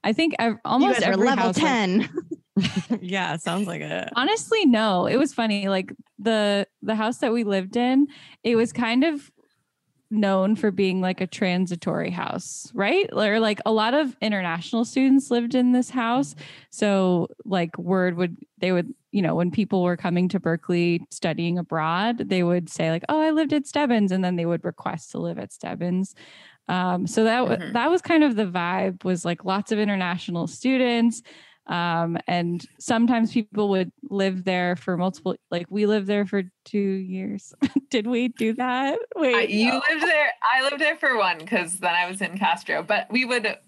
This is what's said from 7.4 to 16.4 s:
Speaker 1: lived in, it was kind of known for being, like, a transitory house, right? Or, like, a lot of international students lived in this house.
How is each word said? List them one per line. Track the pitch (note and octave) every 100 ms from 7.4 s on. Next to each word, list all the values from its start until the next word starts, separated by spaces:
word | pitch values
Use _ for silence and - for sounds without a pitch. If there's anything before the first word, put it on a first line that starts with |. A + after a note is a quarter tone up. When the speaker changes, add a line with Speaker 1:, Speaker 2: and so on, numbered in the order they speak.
Speaker 1:
lived | G#3 G3 F#3+ A#3+
in, | B3 C4+ C#4+ - - -
it | A3+ A3+
was | A#3
kind | A#3+ A3+ B3
of | D#4+ D4 - _ _ _ _ _ _ _ _
known | G#3+ G3+ F#3+ F#3+ G#3+
for | G#3+
being, | F#3+ F#3+ F#3+
like, | F#3 F#3
a | F#3
transitory | - F#3+ F3+ F#3 F3 - D#3+ E3
house, | F3 - F#3+ - - - A#3
right? | G3+ F4+ G4+
Or, | - G#3+ G#3+
like, | A3 G3+ G#3
a |
lot | A3 A3 C#4
of | C#4+ -
international | G#3+ G#3 F3 E3+ - A3+ A3+
students | C4+ C4 C4+ -
lived | A#3+ A#3 B3+
in | B3
this | B3 B3+
house. | B3+ A3+ B3 C#4 -